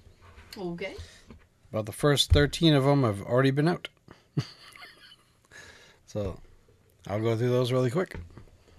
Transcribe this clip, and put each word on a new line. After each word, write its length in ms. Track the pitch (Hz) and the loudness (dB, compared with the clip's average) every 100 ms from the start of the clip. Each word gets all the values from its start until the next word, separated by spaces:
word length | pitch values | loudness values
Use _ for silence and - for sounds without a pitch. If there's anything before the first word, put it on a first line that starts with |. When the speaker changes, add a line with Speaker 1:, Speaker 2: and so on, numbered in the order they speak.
| - _ - - - - | -18 _ -20 -20 -20 -12
Speaker 1:
Okay. 360 | 180 170 196 392 - - - - _ _ - | -10 -8 -12 -14 -18 -20 -20 -20 _ _ -10
Speaker 2:
About 140 | 107 104 | -8 -8
the 60 | |
first 400 | - 151 139 - | -2 0 2 4
thirteen 420 | 151 143 - 165 | 4 2 2 4
of 120 | 147 135 | 4 4
'em 160 | 143 | 2
have 200 | 123 101 | 2 -2
already 280 | - 123 135 | 0 2 2
been 160 | 135 151 | 2 0
out. 200 | 180 - _ _ - _ - | -2 -8 _ _ -20 _ -6
<laughs> 80 | - - - - - - - - _ _ _ - - - - _ _ | -6 -10 -20 -20 -20 -20 -20 -20 _ _ _ -20 -20 -20 -20 _ _
So, 340 | 107 98 82 - - _ _ _ _ - | -8 -6 -8 -16 -20 _ _ _ _ -8
I'll 140 | 104 | -4
go 160 | 110 113 | -2 0
through 140 | 123 | 0
those 220 | 123 123 | 0 0
really 180 | 127 127 | 0 0
quick. 260 | 139 190 - - - - - _ | -2 -4 -8 -16 -20 -20 -20 _